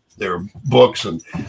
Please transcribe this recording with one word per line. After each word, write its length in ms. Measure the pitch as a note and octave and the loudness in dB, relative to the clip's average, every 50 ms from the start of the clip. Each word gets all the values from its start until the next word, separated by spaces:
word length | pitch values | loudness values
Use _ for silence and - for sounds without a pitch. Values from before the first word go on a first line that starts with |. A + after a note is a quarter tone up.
| _ _ _ | _ _ _
their 220 | - G#2 F#2 F2+ F2 F#2 G#2 - - - | -10 -8 -6 -6 -6 -8 -12 -16 -12 -6
books 400 | C#3+ B2 B2 B2+ A#2+ - - - | 2 6 6 6 6 4 -2 -8
and 160 | G2+ E2 D#2+ - - - - - | -8 -8 -10 -12 -12 -12 -12 -12